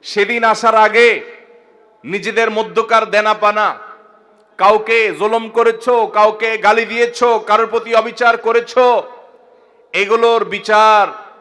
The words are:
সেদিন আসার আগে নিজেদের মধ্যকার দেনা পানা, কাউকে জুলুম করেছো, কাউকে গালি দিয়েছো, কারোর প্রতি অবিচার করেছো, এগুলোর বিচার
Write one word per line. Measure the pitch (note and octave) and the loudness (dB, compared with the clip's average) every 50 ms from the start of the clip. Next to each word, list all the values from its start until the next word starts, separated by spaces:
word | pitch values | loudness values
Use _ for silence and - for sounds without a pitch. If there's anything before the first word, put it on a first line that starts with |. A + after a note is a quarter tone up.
| _ | _
সেদিন | - - G#3 G3+ G3+ A#3+ A#3 A3+ | -8 -2 -2 -2 0 0 0 2
আসার | A3+ G#3+ A3 A3+ A3+ A3 | 0 0 2 2 2 4
আগে | A3 G#3+ G#3+ G#3 A3+ A#3+ A#3 G#3+ D3+ - - - - - _ - - _ _ _ _ _ _ _ _ _ | 4 4 4 4 4 4 4 2 0 -6 -14 -20 -20 -20 _ -20 -20 _ _ _ _ _ _ _ _ _
নিজেদের | B2 F3 G3+ E3 G#3 G#3+ G#3+ A3+ A3 | -10 -10 -8 -6 -4 -2 -2 -2 0
মধ্যকার | A3 G#3+ A3 F#3+ F3 A3 A3+ A3 A#3 A3+ A3 G3 | -2 -4 -6 -4 -2 -4 -2 2 0 0 0 2
দেনা | F3+ G#3 G#3+ G#3+ G#3+ | -2 -2 0 0 -2
পানা, | G#3+ G#3+ G#3 G#3 G#3+ G#3+ F#3+ C3+ - - - - - _ _ _ _ _ _ _ _ _ _ _ - | 0 0 -2 0 0 -2 -2 -4 -6 -14 -20 -20 -20 _ _ _ _ _ _ _ _ _ _ _ 0
কাউকে | F#3 G3 G#3+ G#3+ G#3+ A3 A3+ A#3 A3 G#3 E3 D3 | 2 2 2 2 0 0 0 0 0 -2 -2 -4
জুলুম | F#3 G#3+ A3 A3+ A3+ A3 | -4 -2 -2 -2 -6 -4
করেছো, | A3+ A#3 A#3 A#3 A3+ A3 - B3 B3 A#3+ A3 G3+ | -2 0 0 0 0 -2 -2 -2 0 0 0 -2
কাউকে | - G#3 G#3+ A3 G#3+ G#3+ A3 A3+ A3+ G#3+ | 0 2 2 2 2 0 -4 -4 -4 0
গালি | - G3+ A3 A3+ A3+ | 0 0 0 0 -2
দিয়েছো, | G3+ A3 A#3 A#3+ A#3+ A#3 - B3 B3 A#3 G#3+ | -4 -2 -2 -2 -2 -2 -2 0 0 0 0
কারোর | A3 G#3+ G#3 A3 A3+ A3 | 0 0 0 0 0 0
প্রতি | G3+ A#3 A3+ A3+ A3+ | -4 -6 -4 0 0
অবিচার | A3+ A3 A#3+ - - B3 A#3 A#3 A3+ | 0 0 -2 -4 0 0 0 0 0
করেছো, | A3+ A3 A3+ A#3 A#3 A#3 - B3+ B3+ B3 A#3+ G#3+ - - - - - - _ _ _ _ _ _ _ _ _ _ _ _ - | -2 0 0 0 -2 -2 0 2 2 2 2 0 -2 -6 -16 -20 -20 -20 _ _ _ _ _ _ _ _ _ _ _ _ -4
এগুলোর | F3 G3 G3+ A3 A3+ A3+ A#3 A#3 A3+ G#3 | -4 -2 0 0 2 2 2 2 0 -2
বিচার | F#3 F3 G3+ G3 - G#3+ G#3+ G#3+ A3 G#3+ G#3 G3+ F3 - - - - - _ | -4 -8 -12 -4 0 2 4 4 4 4 4 2 0 -4 -14 -20 -20 -20 _